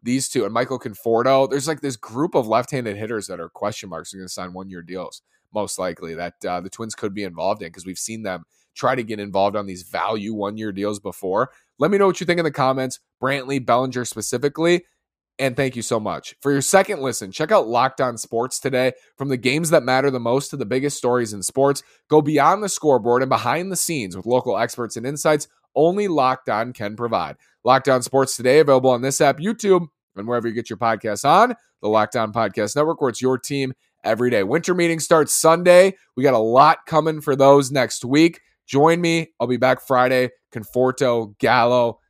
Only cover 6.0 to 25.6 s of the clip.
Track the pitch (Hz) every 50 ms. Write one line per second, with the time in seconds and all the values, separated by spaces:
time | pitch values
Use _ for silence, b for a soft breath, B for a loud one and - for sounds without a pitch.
6 | 90 82 82 80 87 85 - _ - 95 90 90 87 95 - - 113 110 - -
7 | - 104 98 104 101 95 85 80 82 95 107 107 104 82 85 92 82 92 92 -
8 | - - 113 110 110 101 92 87 82 _ _ _ _ _ _ - - 123 135 135
9 | 117 107 110 104 101 101 92 98 98 101 101 107 101 98 92 90 90 - - 87
10 | 87 101 113 113 98 107 113 107 101 101 107 110 110 107 98 92 101 104 104 101
11 | 101 98 87 - - 95 92 104 127 135 b b b b b _ 135 165 208 196
12 | 202 196 180 - 185 160 175 175 170 156 143 - 139 131 131 135 131 127 - -
13 | _ _ _ _ - 131 139 139 131 127 139 139 123 - 117 123 131 131 120 123
14 | 123 - - 113 107 - - 120 123 143 - - 160 170 175 175 175 _ _ _
15 | _ _ _ _ _ _ _ _ 135 135 120 127 139 131 113 117 110 - 123 113
16 | 107 101 85 73 - - - _ - 139 143 139 131 - - 190 196 - 208 156
17 | 131 131 117 - 110 95 95 - 151 165 220 202 139 110 117 120 123 131 - -
18 | 139 127 117 113 - - - 113 120 131 - - - 135 131 123 127 131 - b
19 | b b b b 139 143 139 127 110 131 127 151 170 156 165 156 123 123 131 131
20 | 135 143 131 127 117 117 120 139 139 - - 139 123 101 123 135 131 143 - -
21 | - 123 123 123 120 107 107 101 92 - - 135 135 139 139 - b b b b
22 | b _ 151 156 151 147 156 143 139 156 185 208 214 196 - - - 151 139 123
23 | 101 120 120 127 135 131 131 107 110 120 127 160 180 190 185 170 - - 170 147
24 | 110 92 87 95 90 110 120 123 - 127 104 95 113 123 - - 120 104 - 120
25 | 113 131 147 147 - 165 156 156 151 _ _ _